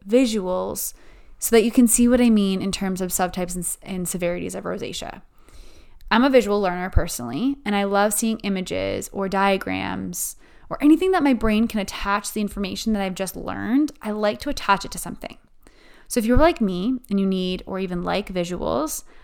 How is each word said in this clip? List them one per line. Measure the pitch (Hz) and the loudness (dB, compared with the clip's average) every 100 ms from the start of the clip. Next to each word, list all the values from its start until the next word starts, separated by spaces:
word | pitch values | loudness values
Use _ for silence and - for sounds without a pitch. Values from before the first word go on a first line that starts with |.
| 196 | 0
visuals | 240 254 214 180 185 190 - - - - - - - | 4 4 0 -2 -2 -4 -6 -8 -10 -20 -20 -20 -10
so | - | 2
that | 233 226 | 4 6
you | |
can | 254 233 | 6 6
see | - 240 | 6 4
what | 247 | 6
I | 240 | 6
mean | 214 196 190 | 4 4 0
in | 196 | -2
terms | - 190 185 | -4 -4 -4
of | 185 | -4
subtypes | - 180 185 180 | -2 -2 -2 -6
and | 180 170 | -4 -6
s-, | - | -8
and | - 185 175 | -8 -8 -6
severities | 180 175 175 170 190 | -4 -2 -4 -6 -8
of | |
rosacea. | - 180 - - - - - _ - - - - - - - | -6 -6 -8 -8 -10 -14 -18 _ -20 -20 -20 -20 -20 -16 0
I'm | 214 | 2
a | 269 | 6
visual | 262 202 208 | 6 4 2
learner | 190 180 185 | 0 -2 0
personally, | - 135 - 120 135 254 277 208 | 0 0 -2 -6 -4 -2 -2 -2
and | 202 | 0
I | |
love | 202 202 214 | 2 2 2
seeing | 214 226 220 | 2 -2 -2
images | 202 190 180 92 98 98 - | -2 -4 -4 -4 -4 -4 -6
or | 202 196 | -6 -4
diagrams | 190 196 196 196 185 190 190 190 175 - - - - - | 0 2 2 -2 -6 -6 -6 -8 -6 -8 -10 -20 -20 -12
or | - | 0
anything | 294 330 381 | 4 6 4
that | 381 | 2
my | 285 | 4
brain | 233 220 214 226 | 2 2 2 2
can | 220 | -2
attach | 190 - 202 202 - | -4 -4 -2 -2 -2
the | 220 | -4
information | 202 202 190 196 226 | -4 -4 -6 -4 -2
that | 208 | -2
I've | 190 | -2
just | 185 190 180 | -4 -6 -8
learned. | - - 202 262 302 - | -8 -6 0 2 2 -2
I | 214 | -8
like | 208 208 226 | -2 0 -2
to | 294 | -4
attach | 285 - 196 - | -4 0 0 -2
it | |
to | 180 | -10
something. | - - - - _ - - _ - - - | -10 -10 -14 -16 _ -20 -20 _ -20 -20 -6
So | 240 | -2
if | 220 | 4
you're | 247 | 6
like | 320 330 | 6 4
me | 208 180 208 254 - | 0 0 -2 -4 -2
and | 202 | 0
you | 196 | 0
need | 185 185 185 - | 0 -2 -4 -6
or | 190 | -6
even | 190 175 | -4 -4
like | 175 180 202 | -2 -4 -4
visuals, | 185 175 175 - - 311 - - - | -4 -4 -4 -2 -2 -2 -6 -12 -20